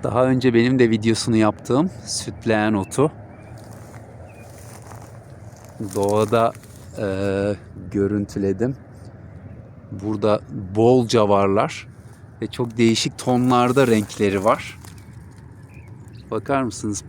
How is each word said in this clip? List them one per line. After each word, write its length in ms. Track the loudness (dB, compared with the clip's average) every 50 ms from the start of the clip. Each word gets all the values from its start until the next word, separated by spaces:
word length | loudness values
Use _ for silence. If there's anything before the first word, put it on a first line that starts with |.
| -4
Daha 220 | -2 0 2 2
önce 280 | 2 2 4 2 4 4
benim 260 | 4 4 4 4 4
de 100 | 4 4
videosunu 460 | 4 2 2 0 0 0 0 0 2
yaptığım 540 | 4 4 4 2 -2 -4 -2 0 2 2 0 -2 -10 -12
sütleyen 680 | -10 -8 -8 -8 -10 -12 -8 -2 0 0 2 2 0 0
otu 380 | 0 -2 -4 0 0 0 0 0 -6 -20 -20 -20 -20 -20 -20 -20 -20 -18 -18 -20 -20 -18 -18 -18 -18 -20 -18 -20 -20 -20 -20 -20 -20 -20 -20 -20 -20 -20 -20 -20 -20 -18 -18 -18 -18 -18 -18 -20 -20 -20 -20 -20 -20 -20 -20 -20 -20 -20 -20 -14 -12 -10 -6 -4
doğada, 580 | -2 0 2 2 2 2 2 2 2 2 2 0 -4 -20 -20 -20 -20 -20 -16 -10 -6
e, 80 | -4 -4 -4 -2 -2 -2 -2 0 0 -2 -2 -4 -8 -18 -18 -16 -16 -6
görüntüledim. 840 | -2 0 0 0 0 -2 -2 -4 -4 -4 -2 -2 0 0 -2 -2 -4 -6 -12 -20 -20 -20 -20 -20 -20 -20 -20 -20 -20 -20 -18 -18 -18 -18 -20 -20 -20 -20 -18 -14 -14 -8 -6
Burada 380 | -6 -4 -2 0 0 0 0 -2 -8 -12 -10 -10 -6 0
bolca 540 | 4 6 6 6 6 4 4 4 2 4 4
varlar 580 | 4 4 4 4 2 2 0 -2 -4 -10 -14 -18 -20 -20 -20 -20 -20 -20 -20 -20 -12 -10
ve 60 | -10 -10
çok 300 | -6 -6 -6 -6 0 2
değişik 400 | 4 4 4 2 0 -4 -6 -6
tonlarda 680 | -2 0 2 2 4 4 4 4 4 4 4 4 4 4
renkleri 560 | 4 2 2 -2 -4 0 0 2 2 2 2
var. 360 | 2 2 2 -2 -14 -16 -16 -20 -20 -20 -20 -20 -20 -20 -20 -20 -20 -20 -20 -20 -20 -20 -20 -20 -20 -20 -20 -20 -20 -20 -20 -20 -20 -20 -20 -14 -8
Bakar 320 | -8 -8 -4 -2 -2 -2 -2
mısınız? 400 | -4 -6 -6 -6 -6 -6 -6 -10